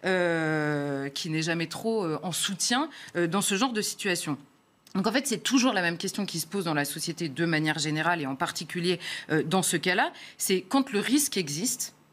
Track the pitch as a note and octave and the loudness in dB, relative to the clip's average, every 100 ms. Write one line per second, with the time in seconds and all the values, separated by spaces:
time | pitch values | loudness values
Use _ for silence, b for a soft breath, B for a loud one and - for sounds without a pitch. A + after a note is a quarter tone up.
0 | F#3 F#3 F3 E3 D#3+ D#3 D3+ D3 C#3+ C#3 | 2 2 2 2 2 0 0 0 -2 -4
1 | C#3 C#3 E3+ D#3 D#3+ E3+ E3 - A3 A3+ | -4 -6 -2 -2 0 -2 -2 -4 -2 -2
2 | F3+ D#3 F#3 D#3+ - F#3+ - B3 D#4 B | 0 -2 -4 -2 -2 -2 0 0 0 B
3 | B E3+ E3+ F#3+ - G3 C4 A3 G3+ - | B -2 2 2 0 2 0 0 -4 -4
4 | G3+ E3+ - C#3+ - _ _ _ - F#3+ | -2 -2 -2 -6 -6 _ _ _ -6 0
5 | G3 A#3 C#4+ G3+ - B3+ B3 G#3 F3 E3+ | 2 2 0 -2 2 4 4 4 0 0
6 | F#3+ - G3 E3+ - G3+ E3+ D3 C#3+ - | -4 -4 -4 -4 -4 -2 0 2 0 -2
7 | D#3 E3 E3+ B2+ E3+ D#3+ D#3 D#3 D#3 D3+ | -6 -4 -4 0 2 2 2 0 0 2
8 | D#3+ F3 C#3 C3+ E3+ - D#3+ F3+ F3 F3 | 2 2 -2 -2 -2 -4 -6 -2 0 0
9 | B B B D#3 D3 F#3 F3+ F3+ F#3 F3+ | B B B 0 2 2 2 2 2 2
10 | D4+ E4+ B B - F#3 - C4+ C4 G3+ | 2 -2 B B 0 0 2 2 2 0
11 | - C4+ C#4+ - D#3+ D3 A3+ - - - | 2 2 2 -2 -2 -2 -2 -2 -6 -10
12 | _ | _